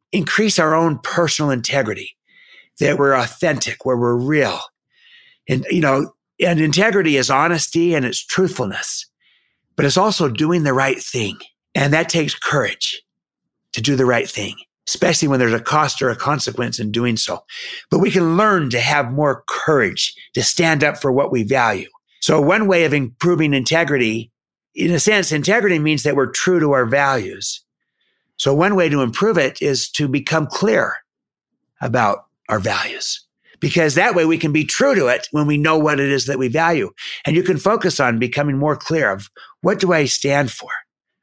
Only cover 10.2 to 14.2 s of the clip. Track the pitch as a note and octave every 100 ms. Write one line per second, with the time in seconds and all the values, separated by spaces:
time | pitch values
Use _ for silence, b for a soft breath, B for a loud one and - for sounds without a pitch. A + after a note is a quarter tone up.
10.2 | D3 A2 D#3 F3 D3 C3 C3+ C3 - B2+
11.2 | G2+ F2 - _ _ E3 C#3 D#3 E3 E3+
12.2 | D3+ - - D3 G#2 - - - _ _
13.2 | _ _ _ _ _ - A2+ C3+ B2+ A#2